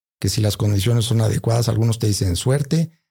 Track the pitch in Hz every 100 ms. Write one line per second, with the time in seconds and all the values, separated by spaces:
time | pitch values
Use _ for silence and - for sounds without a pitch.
0 | _ - 98 - 107 - 107 101 107 120
1 | 107 113 107 110 113 117 113 107 113 110
2 | 110 98 95 87 131 143 147 160 160 _
3 | _